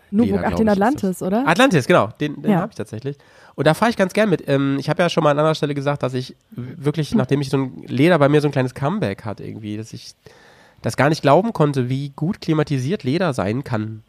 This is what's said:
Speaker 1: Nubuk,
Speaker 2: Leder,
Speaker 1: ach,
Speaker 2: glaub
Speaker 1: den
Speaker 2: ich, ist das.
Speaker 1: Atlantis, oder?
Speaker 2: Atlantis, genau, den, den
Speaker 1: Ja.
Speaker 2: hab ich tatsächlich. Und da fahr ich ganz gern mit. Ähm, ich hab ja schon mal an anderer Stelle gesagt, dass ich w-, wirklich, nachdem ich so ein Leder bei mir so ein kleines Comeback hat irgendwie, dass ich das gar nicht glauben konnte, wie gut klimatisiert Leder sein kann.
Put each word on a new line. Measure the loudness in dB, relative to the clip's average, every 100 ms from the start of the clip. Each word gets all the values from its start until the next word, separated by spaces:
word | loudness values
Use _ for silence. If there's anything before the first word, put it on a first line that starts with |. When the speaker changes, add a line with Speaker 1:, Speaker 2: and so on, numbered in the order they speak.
| -6
Speaker 1:
Nubuk, | 0 0
Speaker 2:
Leder, | 0
Speaker 1:
ach, | -2
Speaker 2:
glaub | 0
Speaker 1:
den | 2
Speaker 2:
ich, |
ist | 2
das. | 2
Speaker 1:
Atlantis, | 0 -4 -4
oder? | -2 -2 0
Speaker 2:
Atlantis, | 4 4 4 4
genau, | 4 2 -2
den, | -6 -4
den | 0
Speaker 1:
Ja. | 0
Speaker 2:
hab | 0
ich | -6
tatsächlich. | -10 -8 -8 -10 _ _ -20 0
Und | 2
da |
fahr | 4 2
ich | 2
ganz | 0
gern | 2 2
mit. | 0 0
Ähm, | 0 2 -2
ich | -2
hab | 0
ja | 0
schon | 2
mal | 2
an | 2
anderer | 2 0
Stelle | -2 -2
gesagt, | -2 -2
dass | -2
ich | -4 -8 -14 _
w-, | -14 -12 -6 -4
wirklich, | -2 0 0
nachdem | 2 0
ich | 0
so | -2
ein | -2 -8 -8
Leder | 2 4 6
bei | 6
mir | 4
so | 2
ein |
kleines | 0 -2
Comeback | -2 -4 -2 -4 -4 -10
hat | -10
irgendwie, | -12 -12 -10 -10
dass | -10
ich | -14 -18 -20 -20 -20 -20 _ _ _
das | -8 0
gar | 0
nicht | 2
glauben | 4 4 4
konnte, | 0 0 0 -2
wie | -4 -6 -6
gut | -6 -4
klimatisiert | -2 -2 0 -2 -2 -4
Leder | -2 -2 -2
sein | -2 -2 -4 -4
kann. | -4 -6 -10